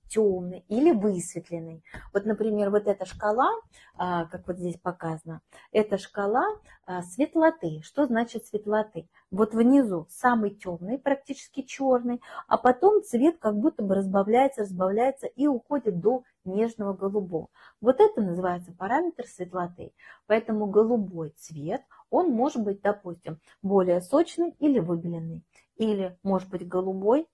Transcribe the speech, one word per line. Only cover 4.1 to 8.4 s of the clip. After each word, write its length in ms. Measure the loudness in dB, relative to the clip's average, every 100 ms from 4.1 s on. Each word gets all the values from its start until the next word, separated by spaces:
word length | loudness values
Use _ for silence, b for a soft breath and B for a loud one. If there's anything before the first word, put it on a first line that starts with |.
| -2 -4
как 200 | -10 -10
вот 120 | -6
здесь 200 | -6 -6
показано, 640 | -8 -6 -8 -8 -12 -18 _ B B
эта 260 | 0 0 -2
шкала, 480 | -6 -6 -2 0 0 -4 b b -12
а, 160 | -10
светлоты. 760 | -8 -4 -2 2 2 2 -8 -8
Что 240 | -10 -2 0
значит 400 | 0 -2 -6